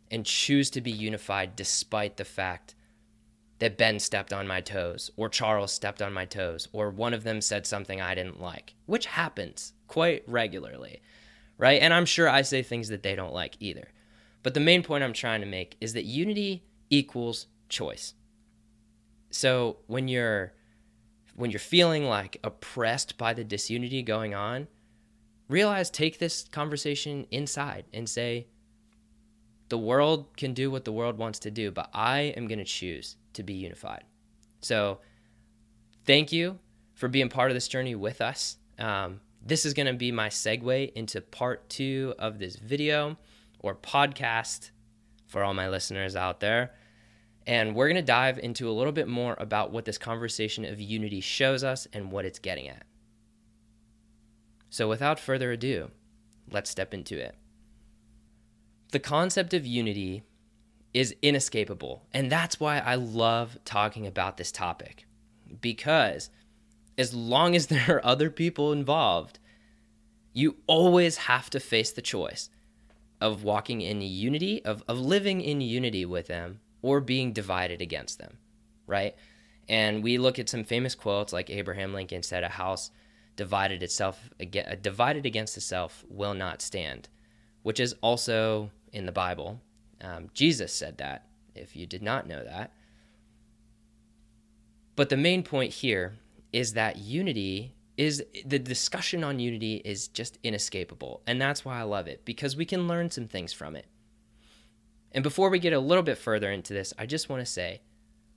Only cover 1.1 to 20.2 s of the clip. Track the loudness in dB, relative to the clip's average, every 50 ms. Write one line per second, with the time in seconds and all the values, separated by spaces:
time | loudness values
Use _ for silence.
1.1 | -4 -4 -4 -2 -2 0 0 -2 -4 -6 -4 -2 -2 -2 -2 -2 0 0 0 -2
2.1 | -4 -8 -10 -8 -4 -4 -2 -2 -4 -6 -12 -18 -20 _ _ _ _ _ _ _
3.1 | _ _ _ _ _ _ _ _ _ _ 0 0 2 4 4 4 4 2 0 -2
4.1 | -2 -2 -2 -4 -4 -4 -4 -4 -4 -4 -4 -4 -4 -4 -4 -4 -4 -8 -10 -12
5.1 | -6 -6 -4 -2 -2 0 2 2 2 2 2 0 -2 -4 -4 -4 -4 -4 -6 -4
6.1 | -4 -4 -6 -6 -4 -4 -4 -4 -4 -6 -8 -8 -4 -2 -2 -2 -2 -2 -2 -2
7.1 | -2 -2 -2 -4 -2 -2 0 0 -2 -2 -2 -2 -4 -4 -4 -6 -6 -4 -2 -2
8.1 | -2 -2 -4 -6 -8 -8 -10 -10 -10 -12 -14 -18 -20 _ _ -2 -2 -2 -2 -2
9.1 | -2 -2 -2 -2 -4 -8 -10 -10 -10 -12 -14 -14 -16 _ _ -6 0 2 2 2
10.1 | 2 0 -4 -2 0 0 0 0 -2 -6 -10 -10 -12 -14 -14 -16 -18 -20 _ _
11.1 | -20 -20 -20 -20 -20 -20 -20 -20 _ 4 8 8 8 10 8 8 8 8 6 4
12.1 | 6 6 6 8 8 6 6 4 2 0 0 0 -4 -4 -2 -4 -6 -2 -2 -2
13.1 | -2 -2 -4 -4 -4 -4 -4 -6 -6 -8 -8 -8 -8 -10 -12 -16 -20 _ _ _
14.1 | -20 -20 _ _ _ _ -4 0 2 4 6 8 8 8 6 2 0 0 0 -2
15.1 | -2 -2 -2 -2 -2 -2 -2 -4 -6 -6 -6 -8 -10 -10 -8 -6 -4 -4 -6 -4
16.1 | -2 0 0 0 0 0 -2 -2 -4 -6 -10 _ _ _ _ _ 4 4 4 2
17.1 | -2 -6 -4 -4 -4 -6 -10 -14 _ _ _ _ -6 -4 -4 -6 -6 -8 -12 -14
18.1 | -14 _ _ _ _ _ _ _ _ _ _ _ _ _ _ _ _ _ _ _
19.1 | _ _ _ _ -4 0 2 2 4 4 2 0 -2 -6 -8 -6 -4 -2 -2 0
20.1 | 0 0